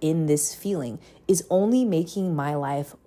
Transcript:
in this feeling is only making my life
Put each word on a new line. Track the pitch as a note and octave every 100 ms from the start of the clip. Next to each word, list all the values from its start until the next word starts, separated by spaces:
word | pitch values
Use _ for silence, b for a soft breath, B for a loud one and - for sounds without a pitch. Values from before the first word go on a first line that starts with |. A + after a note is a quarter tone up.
in | D#3 E3 D#3
this | D3 -
feeling | - G3 F#3 A#2+ G#2+ B B -
is | F3+ -
only | F#3 G#3+ B3+ A#3
making | E3 E3+ G3 F#3 D3+
my | C#3+ D3
life | C#3 C#3+ C#3+ -